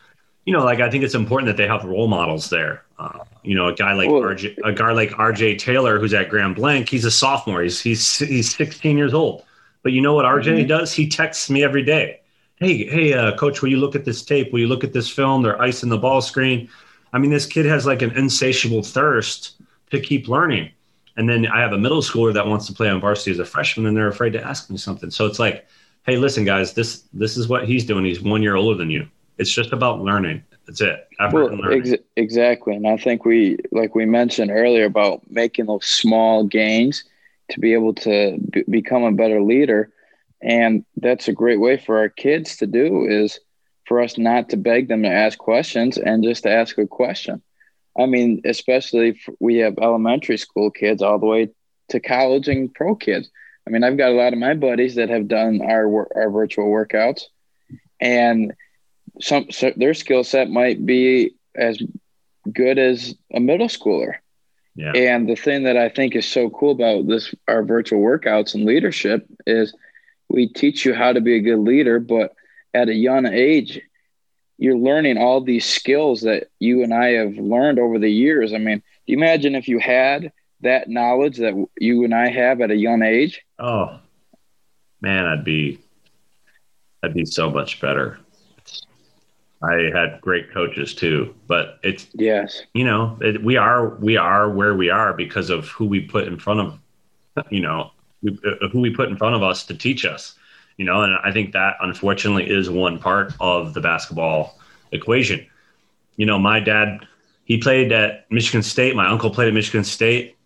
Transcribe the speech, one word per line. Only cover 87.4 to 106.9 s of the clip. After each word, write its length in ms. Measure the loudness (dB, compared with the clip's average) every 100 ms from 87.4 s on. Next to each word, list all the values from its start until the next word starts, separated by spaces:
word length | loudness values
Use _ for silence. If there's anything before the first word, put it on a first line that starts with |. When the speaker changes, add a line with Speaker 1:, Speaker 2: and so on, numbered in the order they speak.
| -2
Speaker 1:
much 320 | -2 -6 -6
better. 380 | -4 -2 -4 -8 _ _ _ _ -20 -20 -20 _ _ _ _ _ _ _
I 280 | -2 0 0
had 260 | 0 -2 -4
great 320 | -4 -4 -4
coaches 420 | -6 -6 -6 -10
too, 400 | -4 -2 0 -4 -8 -4
but 320 | -2 -2 -6
it's, 240 | -6 -6 -10
Speaker 2:
Yes. 500 | -4 0 0 -4 -12 -8
Speaker 1:
you 100 | -4
know, 320 | 0 0 -2 -2
it, 200 | -4 -2
we 140 | 0 2
are, 380 | 4 2 0 -2
we 200 | 0 2
are 340 | 2 2 2
where 240 | 2 0
we 160 | 2 2
are 240 | 2 0
because 340 | -2 -6 -6 -4
of 200 | -4 -6
who 180 | -6 -2
we 140 | -2
put 280 | -2 -4 -4
in 100 | -6
front 220 | -4 -2
of, 180 | -4 -8 _ _ _ _ _ -10 -6
you 100 | -4
know, 300 | -4 -6 -8 _ _ _
we, 160 | -6 -4 -6
uh, 220 | -4 -4
who 120 | 0
we 100 | 0
put 180 | 0 -4
in 80 | -2
front 180 | -2
of 80 | 0
us 220 | 0 -2 -8
to 80 |
teach 300 | -6 -4 -4
us, 300 | -4 -8 -14 -20 _ -20 _ -8
you 80 |
know, 180 | -2 0
and 120 | 0 0
I 80 | -2
think 200 | -2 -2
that 240 | 0 -2 -2
unfortunately 720 | -6 -4 -2 -2 0 -2 0
is 180 | -2 0
one 300 | -2 -2 -2
part 340 | -2 0 -2 -4
of 320 | -2 0 -2
the 80 | -4
basketball 800 | -2 -2 -4 -4 -2 -2 -4 -10 -20 -20 _
equation. 540 | -8 -2 0 0 -4 -8 _ _ _ _ _ _ -4
You 100 | 0
know, 120 | 2
my 220 | 2 2
dad, 460 | 2 2 0